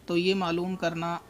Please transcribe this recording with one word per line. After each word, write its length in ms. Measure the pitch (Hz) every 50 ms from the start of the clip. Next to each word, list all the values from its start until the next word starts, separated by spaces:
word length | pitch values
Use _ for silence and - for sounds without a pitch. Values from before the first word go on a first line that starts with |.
| -
تو 100 | - 170
یہ 180 | 170 180 190 196
معلوم 420 | 196 185 170 165 175 175 185 185
کرنا 420 | 180 170 165 170 165 170 170 170 170 -